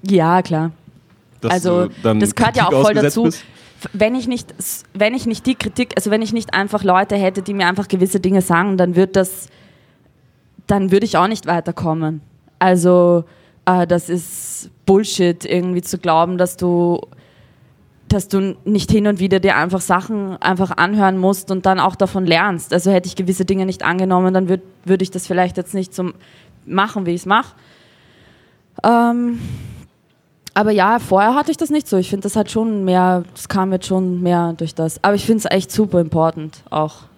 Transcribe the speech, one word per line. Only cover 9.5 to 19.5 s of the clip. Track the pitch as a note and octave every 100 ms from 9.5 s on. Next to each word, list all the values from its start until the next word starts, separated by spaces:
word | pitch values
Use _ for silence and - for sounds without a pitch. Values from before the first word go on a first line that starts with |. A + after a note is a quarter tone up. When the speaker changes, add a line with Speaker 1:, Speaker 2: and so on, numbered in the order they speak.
| _ - _ _ _ _ _ _ _ _ - -
Speaker 1:
dann | G3+ F#3+
würd | F#3+
ich | F#3+ E3
auch | F3+
nicht | A3 -
weiterkommen. | E3+ E3 E3 F3 D#3+ D#3 D#3 - _ _ _
Also, | F#3 F3+ F3 F3+ F3 F3 E3 _ _ _ -
äh, | F3+ F3
das | F3 E3+
ist | F3 E3 - - - - _ -
Bullshit, | G3 G#3 - F3 F3
irgendwie | - F3+ F3+ F3+
zu | E3+ F3+
glauben, | F3+ D#3+ E3+ F3+
dass | F3+ -
du, | F3+ F3 F3 F3 - - _ _ _ _ _ _ _ _ -
dass | G#3 F#3
du | G3 G3 F3+
nicht | - G#3 -
hin | A3 G#3
und | G3+
wieder | F#3+ F#3+
dir | F#3+